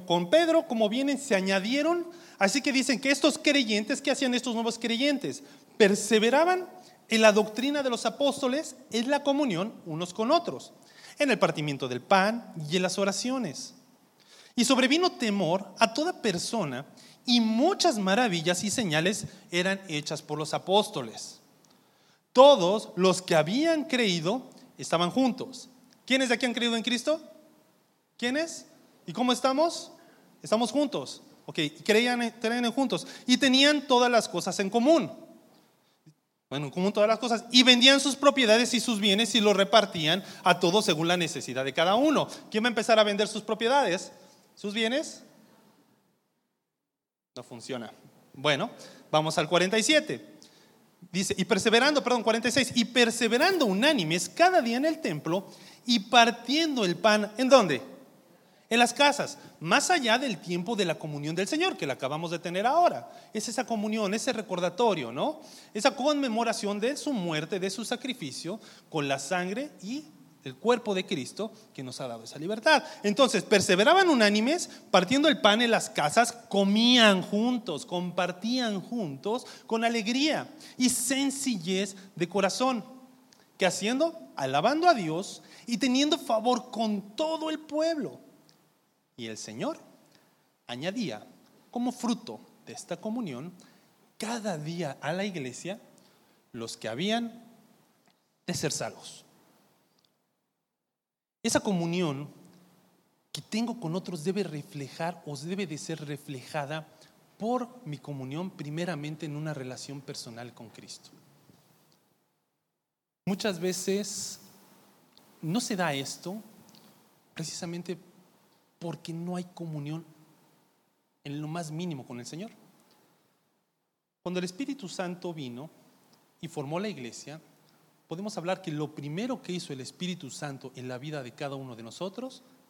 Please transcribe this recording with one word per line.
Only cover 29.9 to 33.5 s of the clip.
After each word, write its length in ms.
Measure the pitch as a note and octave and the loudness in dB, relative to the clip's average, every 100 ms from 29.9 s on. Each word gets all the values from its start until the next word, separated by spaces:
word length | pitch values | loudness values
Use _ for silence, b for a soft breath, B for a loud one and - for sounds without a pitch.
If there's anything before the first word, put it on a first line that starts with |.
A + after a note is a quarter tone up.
| - b b b b | -20 b b b b
Estamos 300 | - A3 A#3+ | 0 0 2
juntos. 500 | C#4+ D4 D#3+ B2+ - - - - | 0 -2 -2 -8 -14 -18 -20 -10
Ok, 140 | E3+ | -2
y 100 | D3 | -2
creían, 600 | - - G#3+ B3 A#3+ A#3 - | -4 2 4 4 0 -4 -2
creían 240 | A3 A#3+ A#3+ | -2 0 -2
en 60 | |
juntos. 340 | A#3 B3+ F3+ - B B | 0 0 -2 -6 B B
Y 100 | B3 | 4
tenían 480 | C#4 | 6